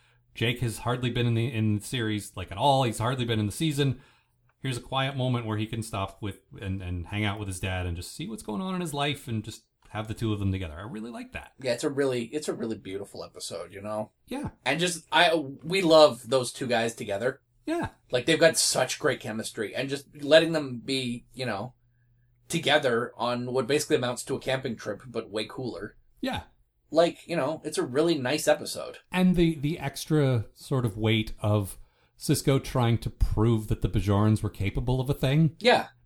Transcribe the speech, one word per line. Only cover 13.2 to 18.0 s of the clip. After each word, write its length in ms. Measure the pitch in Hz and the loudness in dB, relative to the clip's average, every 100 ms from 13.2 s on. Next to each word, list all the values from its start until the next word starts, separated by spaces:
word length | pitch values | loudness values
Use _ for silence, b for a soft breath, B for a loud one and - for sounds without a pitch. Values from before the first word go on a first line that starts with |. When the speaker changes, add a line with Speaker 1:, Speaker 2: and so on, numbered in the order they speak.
Speaker 2:
episode, 500 | 87 - - 85 87 | -14 -12 -10 -10 -10
you 80 | 98 | -12
know? 300 | 104 107 107 _ - | -6 -6 -6 _ -12
Speaker 1:
Yeah. 220 | 262 294 - 127 | -8 -8 -6 -4
Speaker 2:
And 140 | 156 | 0
just, 240 | 175 170 - | -2 -4 0
I, 220 | 156 175 165 135 139 | 4 4 4 -2 -8
we 180 | 156 190 | -4 2
love 480 | 165 160 151 120 113 | 8 10 10 6 0
those 220 | 131 120 | 0 0
two 140 | - 123 | -4 -2
guys 260 | 113 117 | 0 0
together. 480 | - 104 98 120 - _ _ - | -4 -6 -2 -2 -4 _ _ -4
Speaker 1:
Yeah. 220 | 330 135 - | -4 -4 -8